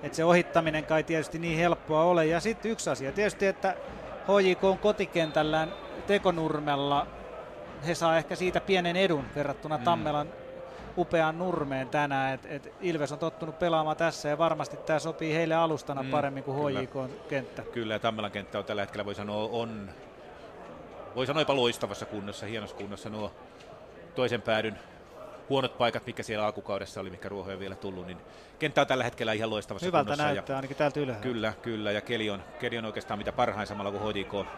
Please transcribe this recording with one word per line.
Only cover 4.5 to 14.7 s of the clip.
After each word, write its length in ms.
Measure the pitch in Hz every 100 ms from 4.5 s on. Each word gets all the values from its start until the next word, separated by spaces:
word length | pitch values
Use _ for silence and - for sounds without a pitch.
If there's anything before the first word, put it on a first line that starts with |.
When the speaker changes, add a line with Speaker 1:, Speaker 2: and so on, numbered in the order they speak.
| 175
Speaker 1:
K 80 |
on 140 | 190 190
kotikentällään 960 | 208 208 190 175 160 156 156 156 160 - - - -
Tekonurmella. 1000 | 202 196 170 156 151 151 143 143 143 - - - - - - - - 151
He 80 | 170
saa 220 | 165 165
ehkä 180 | 151 175
siitä 260 | 185 165
pienen 340 | 180 190 175 175
edun 300 | 190 151 127 147
verrattuna 420 | 139 139 151 151
Speaker 2:
Mm. 60 |
Speaker 1:
Tammelan 460 | 175 165 156 147 151 - - - - - - -
upeaan 400 | 175 170 156 160
Nurmeen 520 | 185 170 143 131 127
tänään. 440 | 147 147 139 135
Et, 120 | 131 -
et 280 | 147 147 -
Ilves 300 | 185 160 143
on 80 | 147
tottunut 400 | 165 - 160 156
pelaamaan 380 | 180 160 156 156
tässä 320 | 165 156 147
ja 80 | 147
varmasti 400 | 165 151 135